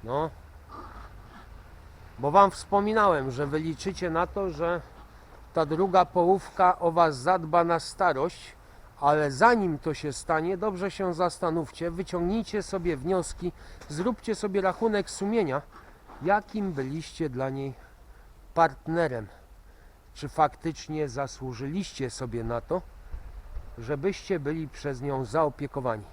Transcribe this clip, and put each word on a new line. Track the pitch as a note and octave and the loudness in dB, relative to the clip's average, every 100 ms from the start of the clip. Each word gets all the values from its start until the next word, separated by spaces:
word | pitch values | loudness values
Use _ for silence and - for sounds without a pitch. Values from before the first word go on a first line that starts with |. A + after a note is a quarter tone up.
No. | A2 C3+ D#3+ - - - - - - - - - - - - - - - - - - - | -4 -2 -2 -6 -20 -20 -18 -16 -16 -16 -16 -18 -20 -20 -20 -20 -20 -20 -20 -20 -18 -2
Bo | C3+ | 4
wam | F3 G3 | 8 6
wspominałem, | - - G3+ G#3 A3 G#3 D#3+ C3+ | 4 0 2 4 4 4 4 0
że | B2 C#3+ | -2 -2
wy | D3+ | -2
liczycie | D#3+ D#3 F#3+ F#3 F3+ | -2 -4 -6 -4 -2
na | E3 F3 | 0 0
to, | G3+ F#3+ | -2 -4
że | D3+ E3+ F3 - - - - - - - | -2 -2 -2 -6 -20 -20 -20 -20 -20 -6
ta | - D#3 | -2 0
druga | D#3+ F#3+ F#3 F3+ | 2 4 6 4
połówka | F3+ F3 F#3+ - - F3+ F3+ | 4 4 4 0 4 4 6
o | F3 | 2
was | E3 E3 C3+ | 6 4 4
zadba | C#3 F#3 D#3+ E3+ | 2 2 4 4
na | E3+ E3 | 4 2
starość, | - - F#3 C3 D#3+ - - - - - - - | 0 0 2 2 -2 -4 -18 -20 -20 -20 -20 0
ale | C#3+ D3+ D3 | 4 4 2
zanim | C3 A3+ A#3 F#3 D3 | 6 6 6 2 0
to | - | -4
się | C#3+ D3+ | -4 -6
stanie, | C3+ - D#3+ E3 F#3+ | -6 -2 0 0 -2
dobrze | G#3+ F#3 F#3+ | -2 -2 -6
się | - F#3 | -2 -4
zastanówcie, | E3 F3+ - F3 E3 D3 - E3+ | 2 0 0 0 0 -2 -4 -6
wyciągnijcie | E3+ F3+ F3+ F3 A3 G#3+ G#3 | -4 -4 -2 0 0 -2 -4
sobie | - F#3+ F3 D3+ | -4 -2 -2 -2
wnioski, | C#3+ F#3 E3+ - F3 - - - - | 0 0 0 -6 -8 -8 -18 -18 -10
zróbcie | D3+ F#3+ A3+ - G#3 | -2 -2 -2 -4 -4
sobie | G#3 G3 | 0 2
rachunek | F#3 F3 A3+ G#3 F#3 | 0 2 0 2 -2
sumienia, | - G3 A3+ E3+ C3 - - - - - - | -4 0 2 2 0 -4 -20 -20 -20 -20 -6
jakim | D3+ G#3 G#3 A3 G3 | 2 2 0 -4 -4
byliście | D3 C3 D3+ D#3 - D#3+ | -2 -4 -6 -10 -6 -4
dla | B2 C3 | -2 -4
niej | C3+ C#3 B2+ - - - - - - - | -4 -6 -10 -18 -20 -20 -20 -20 -20 -6
partnerem. | - E3 - - E3 D#3+ A#2+ G#2 - - - - - - - - | 4 4 4 -4 0 2 0 -8 -14 -20 -20 -20 -20 -20 -20 -20
Czy | - D3 | -12 -8
faktycznie | - D3+ - E3 D3+ - D#3 D3 | 2 2 2 -8 -8 -6 -4 -4
zasłużyliście | A#2+ C#3 - C3 A2+ C#3 F3 F#3+ - B2+ | -4 -6 -6 -10 -8 -4 -4 -6 -6 -6
sobie | - B2+ A#2 | -6 -6 -4
na | A2+ A#2 | -2 -4
to, | - F3+ - - - - - - - - - - | -2 -4 -4 -18 -12 -12 -12 -14 -10 -10 -10 -12
żebyście | A#2 C#3+ E3+ F#3+ - F#3 | -6 -2 -2 -4 -4 -2
byli | C#3 D#3+ D3+ | -2 -4 -6
przez | - D3 C3 | -8 -8 -6
nią | C#3+ C3+ B2+ | -4 -4 0
zaopiekowani? | D#3 D3+ - C#3+ - B2+ A2 G2+ | 2 2 0 -6 -4 -2 -4 -6